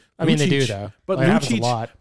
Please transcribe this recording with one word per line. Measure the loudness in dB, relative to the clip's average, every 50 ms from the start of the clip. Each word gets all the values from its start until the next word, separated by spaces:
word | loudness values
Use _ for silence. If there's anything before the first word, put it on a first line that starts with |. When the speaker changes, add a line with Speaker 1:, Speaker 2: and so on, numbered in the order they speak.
| _ _ _ -2
Speaker 1:
I | 0
mean, | 0 2 2
they | 2 2
do, | 2 0
Speaker 2:
Lucic, | 0 -2
Speaker 1:
though. | -4 -6 -8 -12 -14 _ _
Speaker 2:
but | -4 -2 2
Speaker 1:
Like, | 2 2
it |
happens | 2 2 0 -2
a | -2
Speaker 2:
Lucic, | -2
Speaker 1:
lot. | 0 0 -2 -2 -6 -10 -12 _